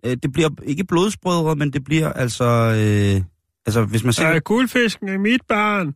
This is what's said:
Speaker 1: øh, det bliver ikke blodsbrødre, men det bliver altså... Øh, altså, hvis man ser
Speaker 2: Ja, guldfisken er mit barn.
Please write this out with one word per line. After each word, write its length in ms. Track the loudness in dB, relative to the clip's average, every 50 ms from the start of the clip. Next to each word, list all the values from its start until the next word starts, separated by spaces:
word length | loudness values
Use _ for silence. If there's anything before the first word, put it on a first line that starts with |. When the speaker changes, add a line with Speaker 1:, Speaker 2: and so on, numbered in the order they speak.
| -4
Speaker 1:
øh, 120 | -4 -6 -4 -4
det 80 | -4 -2
bliver 160 | 0 0 0 -2 -4 -6
ikke 200 | -6 -4 -4 -4
blodsbrødre, 720 | -2 0 0 0 0 -2 -4 _ -2 0 0 0 0 0
men 180 | 0 -2 -2 -2
det 100 | -4 -4
bliver 300 | -2 0 0 0 -2 -2
altså... 300 | -2 -4 -4 -2 -2 0
Øh, 800 | 2 2 2 2 2 2 2 2 2 2 2 2 2 2 0 0 -4 _ _ _ _ _ _ _
altså, 180 | -2 0 0 0
hvis 180 | 2 0 0 0
man 100 | 0 0
ser 140 | 2 2 2
Speaker 2:
Ja, 80 | 2 0
guldfisken 720 | 0 2 2 2 2 2 2 2 0 0 0 -4 -6 -6
er 80 | -4 -2
mit 240 | 0 2 0 0 0 _
barn. 460 | -2 0 0 0 0 0 -2 -4 -6